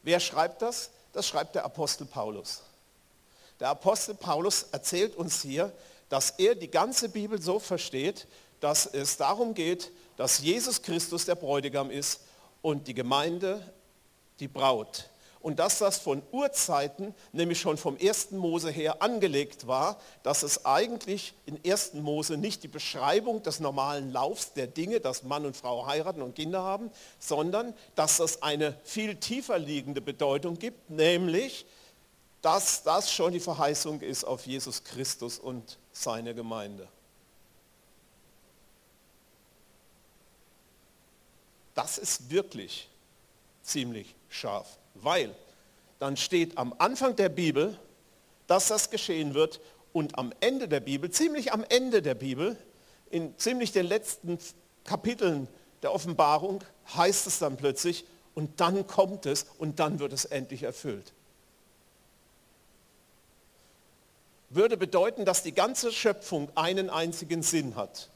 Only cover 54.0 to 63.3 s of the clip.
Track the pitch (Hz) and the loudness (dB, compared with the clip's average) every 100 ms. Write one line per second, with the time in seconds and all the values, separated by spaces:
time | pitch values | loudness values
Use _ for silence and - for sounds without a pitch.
54 | - - 170 170 - - _ _ - 208 | -2 -8 -6 -6 -8 -20 _ _ -4 -2
55 | 214 240 190 147 127 - - _ 143 - | -2 2 2 2 -4 -12 -20 _ -2 -2
56 | 165 165 151 151 185 190 - _ - 165 | 0 4 6 6 2 -4 -8 _ -8 4
57 | 175 196 202 - 151 127 139 135 175 170 | 4 4 0 0 0 2 0 2 0 -2
58 | - - _ - 151 - 175 196 190 - | -8 -20 _ -6 -6 2 4 4 2 2
59 | 190 - - 156 - - 156 151 151 165 | 2 2 -2 -2 -4 -6 -6 0 0 0
60 | 143 135 - 139 131 123 123 - 147 101 | -4 -4 -2 -4 -6 -6 -8 -6 -8 -8
61 | - _ _ _ _ _ _ _ _ _ | -12 _ _ _ _ _ _ _ _ _
62 | _ _ _ _ _ _ _ _ _ _ | _ _ _ _ _ _ _ _ _ _
63 | _ _ _ | _ _ _